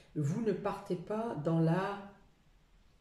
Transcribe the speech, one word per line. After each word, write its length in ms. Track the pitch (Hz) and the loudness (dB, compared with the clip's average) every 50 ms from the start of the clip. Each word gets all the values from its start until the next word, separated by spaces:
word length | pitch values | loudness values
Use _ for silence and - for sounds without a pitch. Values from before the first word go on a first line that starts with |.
| - - - | -20 -6 -2
vous 260 | 156 139 143 190 233 | -2 0 0 0 0
ne 100 | 226 214 | 0 0
partez 440 | 175 - - 196 - - - - 180 | 0 0 -2 -4 -4 -4 -4 -4 -4
pas 400 | 175 - - 214 220 233 233 - 151 139 | -4 -4 -4 -4 -4 -4 -4 -4 -2 0
dans 160 | 170 165 165 | 2 4 4
la 520 | 160 160 170 185 190 202 196 196 - - - - - - _ _ _ - _ _ _ _ - - _ - - _ | 6 4 4 2 2 -2 -4 -6 -10 -14 -18 -20 -20 -20 _ _ _ -20 _ _ _ _ -20 -20 _ -20 -20 _